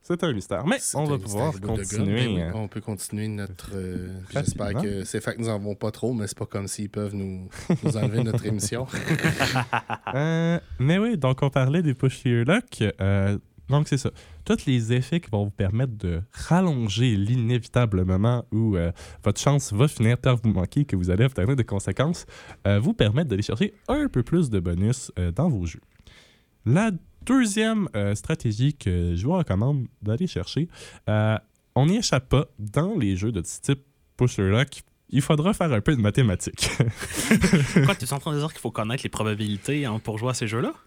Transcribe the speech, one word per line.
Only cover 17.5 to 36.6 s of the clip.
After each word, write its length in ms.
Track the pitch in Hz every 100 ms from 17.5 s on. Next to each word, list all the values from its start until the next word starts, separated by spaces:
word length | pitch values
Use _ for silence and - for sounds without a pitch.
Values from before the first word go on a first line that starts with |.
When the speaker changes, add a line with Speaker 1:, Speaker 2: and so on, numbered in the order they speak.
| 123 - 123 117 92
Speaker 1:
moment 420 | 92 92 110 123 -
où, 240 | 110 113
euh, 160 | 92 85 - - -
votre 160 | 104 -
chance 320 | 143 139 -
va 140 | 101 151
finir 300 | - 113 120
par 180 | 131
vous 140 | 120 110
manquer, 340 | 95 - -
que 100 | 147 92
vous 120 | 90
allez 140 | 92
obtenir 320 | 131 - 98
des 80 | 139
conséquences, 640 | 110 98 - 92 143 175 - - - - 95
euh, 100 | 101
vous 140 | 143
permettent 360 | 233 110 123 165
d'aller 120 | 101
chercher 320 | 107 113 202 - -
un 200 | 285 285
peu 120 | 170
plus 280 | - 170 143
de 100 | 101
bonus, 520 | 87 87 104 123 - -
euh, 140 | 87
dans 180 | 82 170
vos 160 | 107
jeux. 160 | 87 - _ _ - - _ _ _ _
La 260 | 107 156 226 170 - _
deuxième, 640 | - 262 226 208 220 220 185
euh, 180 | 107 101
stratégie 580 | 101 - 160 117 104 139
que 420 | - 101 87 87
je 100 | 85
vous 80 | 120 185
recommande 480 | - 95 123 143 117 _
d'aller 260 | 104 117 180
chercher, 400 | - 87 - 170 - - - -
euh, 280 | 107 110 110 _ _ _
on 100 | 120 147
n'y 100 | 220
échappe 300 | - 160 -
pas 160 | 131 - -
dans 360 | 104 139 180 220
les 180 | 98
jeux 160 | 92 107
de 100 | 101
ce 160 | 80 -
type 180 | - - _ _ _ -
push 200 | 123 -
your 120 | 95
luck. 320 | 107 139 - - _ _
Il 120 | 127
faudra 320 | - 156 170
faire 180 | - 170
un 100 | 113
peu 140 | -
de 60 | 139
mathématiques. 680 | 104 117 117 90 - -